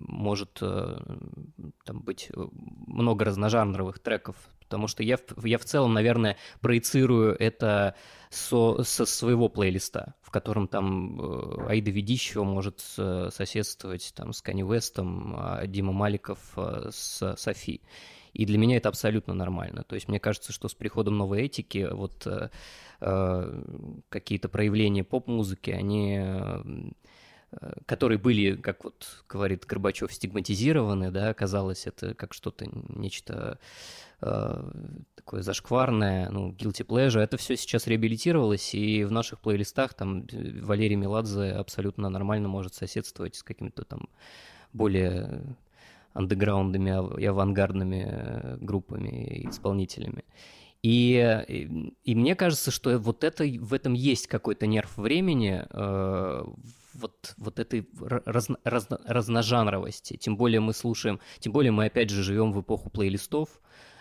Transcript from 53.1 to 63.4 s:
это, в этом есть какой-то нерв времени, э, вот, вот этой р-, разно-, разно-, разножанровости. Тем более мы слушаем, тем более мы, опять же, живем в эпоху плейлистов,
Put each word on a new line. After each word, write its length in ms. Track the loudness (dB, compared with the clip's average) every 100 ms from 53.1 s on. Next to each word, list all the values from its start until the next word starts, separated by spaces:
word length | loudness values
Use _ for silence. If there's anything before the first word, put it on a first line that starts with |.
| 0
это, 200 | 0 0
в 300 | -2 -2 -2
этом 200 | -2 0
есть 340 | 2 4 2 0
какой-то 380 | -4 -2 0 2
нерв 280 | 2 0 -2
времени, 680 | 2 2 4 4 2 0 -4
э, 760 | -4 -2 0 0 0 -2 -4 -8 -12 -20 -20 _
вот, 400 | -12 -12 _ -18 -10
вот 220 | -10 -6
этой 280 | -4 -4 -4 -10
р-, 220 | -4 -4 0
разно-, 320 | 0 0 -2
разно-, 360 | 0 0 -2 -6 -2
разножанровости. 1120 | 0 2 2 4 4 4 2 -4 -10 -12 -8
Тем 180 | -2 2
более 220 | 4 4
мы 140 | 4
слушаем, 460 | 0 -2 -2 -2 -2 -6 -10
тем 120 | 0
более 180 | 4 6
мы, 140 | 6 4
опять 240 | 2 2
же, 120 | 2
живем 280 | 0 2 2
в 80 | 0
эпоху 280 | -2 -4 -4
плейлистов, 720 | 0 0 0 -2 -2